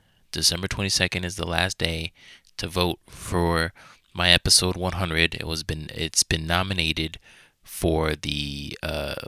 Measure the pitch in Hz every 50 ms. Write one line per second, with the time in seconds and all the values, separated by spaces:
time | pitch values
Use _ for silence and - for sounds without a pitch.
0 | _ _ _ _ _ _ - 85 80 - 87 85 92 95 - - 98 95 - -
1 | 92 90 - 92 90 87 90 - 85 87 85 82 87 95 - - 87 85 82 80
2 | 82 82 - _ - - - - _ _ _ - - 87 80 92 87 90 78 -
3 | _ - - - - - - 87 85 85 85 82 82 85 - - - - - _
4 | _ _ - 87 87 90 87 82 - - - - 92 92 92 85 90 92 87 92
5 | 95 85 80 80 85 82 80 - - 80 80 80 80 - 78 78 76 - - -
6 | 82 82 - - - - 82 80 80 82 85 90 95 95 98 90 82 80 80 -
7 | 80 80 - - - - - - - _ _ _ - - - - - 87 80 78
8 | 80 78 78 - - - 73 73 73 71 71 71 71 71 - - - - - 151
9 | - - - - -